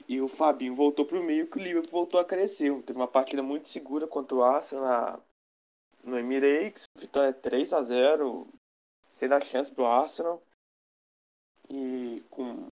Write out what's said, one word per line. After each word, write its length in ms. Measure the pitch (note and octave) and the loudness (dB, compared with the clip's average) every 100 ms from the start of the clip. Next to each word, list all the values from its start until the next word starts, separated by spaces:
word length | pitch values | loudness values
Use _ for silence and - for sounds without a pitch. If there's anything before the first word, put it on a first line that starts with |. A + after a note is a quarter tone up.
| - | -6
e 140 | B2+ | -4
o 80 | C3 | -4
Fabinho 460 | - D#3 C3+ B2+ | 2 2 2 -2
voltou 320 | B2+ D3 D3 D3 | 2 2 4 0
pro 160 | F3+ | -2
meio, 240 | E3+ D#3 D#3+ | 0 0 -2
que 100 | G3 | -6
o 60 | |
Liverpool 300 | F3+ E3+ E3 | -2 -2 -2
voltou 280 | F3 F3 F3+ | -2 0 2
a 40 | |
crescer. 580 | F3 F#3 G3 - C#3+ C#3 | 2 0 -2 0 0 0
Teve 160 | B2 B2+ | -4 -4
uma 100 | B2 | 0
partida 340 | C3 C3 C#3+ | 2 2 -2
muito 260 | C3+ D3+ D3+ | -4 -6 -8
segura 380 | - C3+ D3+ D#3 | -12 -6 -6 -4
contra 300 | D3 C3 C3 | -6 -2 4
o 60 | |
Arsenal 420 | B2 C#3+ - C#3 | 4 4 0 -4
na, 360 | C3 A#2+ A#2 - - _ _ _ _ _ _ _ | 0 0 0 -6 -14 _ _ _ _ _ _ _
no 140 | B2+ B2+ | -6 -4
Emirates, 680 | A#2+ C3+ C#3 D3 G#3 - - - | -2 2 4 4 0 -8 -18 -18
vitória 340 | - D3 C3+ | -4 0 2
três 400 | C3 - B2+ D#3 | 0 -2 -2 0
a 100 | E3+ | 0
zero, 640 | A#2+ B2 C3+ D#3 C3+ F#2 - - _ _ _ _ _ | 0 4 4 4 0 -4 -10 -20 _ _ _ _ _
sem 180 | - C3 | -6 2
dar 140 | C#3 | 2
chance 280 | C#3 B2+ D3 | 2 -2 -4
pro 160 | - A#2+ | -2 2
Arsenal. 560 | B2 D#3 - E3+ E3+ _ _ _ _ _ _ _ _ _ _ _ _ - | 4 2 -2 -4 -6 _ _ _ _ _ _ _ _ _ _ _ _ -14
E 520 | C3+ C3 B2+ A#2+ A#2 - | -8 -6 -6 -6 -10 -12
com, 380 | - B2 - - | -10 -10 -10 -14